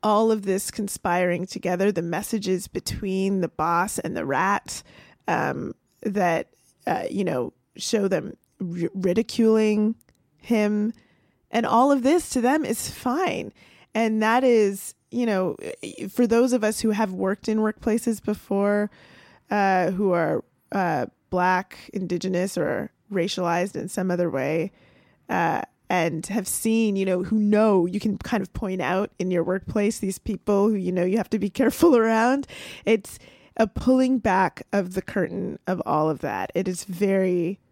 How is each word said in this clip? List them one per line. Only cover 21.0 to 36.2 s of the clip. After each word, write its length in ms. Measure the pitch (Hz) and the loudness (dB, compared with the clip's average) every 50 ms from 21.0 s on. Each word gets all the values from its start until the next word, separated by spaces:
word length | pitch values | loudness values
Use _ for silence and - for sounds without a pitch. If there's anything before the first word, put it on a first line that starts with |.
| 123 - _ _ _ _ | -2 -4 _ _ _ _
Black, 600 | - 180 180 185 185 180 190 _ - - - - - | -2 0 2 2 2 0 -2 _ -14 -20 -20 -10 -8
Indigenous, 640 | 202 185 165 180 170 175 190 185 175 180 196 - 180 | -6 -4 -4 -4 -4 -2 -2 -2 -2 -2 -2 -2 -2
or 340 | 165 - - - - - _ _ _ _ | -2 -2 -2 -4 -4 -8 _ _ _ _
racialized 640 | 208 190 165 190 - - 180 175 175 175 180 196 - | -4 -2 -2 -2 -2 -4 -2 0 0 0 -2 -2 -4
in 120 | 151 139 185 | -8 -10 -6
some 220 | - - 185 185 | -6 -4 -2 0
other 180 | 175 175 180 170 | 0 0 0 0
way, 420 | - 135 127 143 156 165 160 196 _ _ _ _ _ _ _ _ _ _ _ _ | 0 -2 -2 -2 -2 -2 -2 -4 _ _ _ _ _ _ _ _ _ _ _ _
uh, 320 | - 185 170 165 156 - - - _ _ _ _ | -2 0 0 0 0 -2 -6 -8 _ _ _ _
and 360 | - 180 165 170 165 160 165 - | -2 0 0 -2 -2 -6 -8 -4
have 200 | 190 233 190 - | -4 -4 -4 -4
seen, 480 | - - - 226 220 226 226 214 202 | -6 -4 0 0 2 2 2 2 0
you 100 | 196 190 | 0 0
know, 180 | 190 180 180 190 | 0 0 -2 0
who 140 | - 220 220 | 0 0 2
know, 480 | 208 208 208 208 220 220 202 190 170 | 2 4 4 4 6 6 4 4 2
you 140 | 180 180 208 | 2 -2 -2
can 180 | - 220 196 - | -2 -2 -4 -4
kind 240 | - - - 214 | -4 -4 -2 -2
of 100 | 196 180 _ | -4 -4 _
point 280 | - - 190 185 185 | -8 -6 -4 -4 -4
out 300 | - 127 175 190 208 - _ _ | -2 -2 0 0 -2 -4 _ _
in 120 | 185 185 | -4 0
your 120 | 180 175 165 | 0 0 0
workplace 560 | 175 180 196 - - - 220 202 202 - - | 0 -2 -4 -4 -4 -2 0 0 0 0 -2
these 200 | - 190 190 - | -4 -6 -6 -6
people 500 | _ - 214 - _ - 208 196 196 220 | _ -6 -6 -6 _ 0 2 4 4 4
who, 60 | 220 | 2
you 160 | 202 185 180 | 0 -2 -2
know, 140 | 180 185 175 | 0 0 0
you 120 | 180 185 233 | 2 2 0
have 120 | 196 - | 0 0
to 100 | - 214 | -2 -2
be 100 | 185 202 | -2 -2
<laughs> 120 | - - | 0 2
careful 340 | 269 285 - - - 339 285 | 2 2 2 4 6 6 8
around. 520 | 233 220 226 226 220 226 247 262 277 277 - - - - - - - - | 6 6 4 4 4 4 4 2 2 -2 -6 -12 -18 -16 -16 -18 -6 0
It's 340 | - 226 214 202 - - - - - - - - _ _ - | 2 2 2 2 -6 -18 -18 -20 -20 -20 -20 -20 _ _ 0
a 100 | 226 208 | 0 0
pulling 520 | _ - - 254 254 254 262 254 262 247 | _ -2 2 4 4 4 4 4 2 0
back 440 | - 233 - 190 190 170 - - - _ - | 2 2 2 4 2 2 0 -6 -12 _ -2
of 200 | 202 185 180 185 | -2 -2 -2 -4
the 80 | 190 | -6
curtain 580 | - - - 202 180 - - - - - - - _ - | -6 -4 -2 -2 -2 -2 -4 -6 -6 -6 -8 -8 _ -4
of 140 | 185 175 - | -4 -4 -2
all 240 | - - 151 156 156 | -2 0 2 2 0
of 100 | 156 | 0
that. 320 | - | -2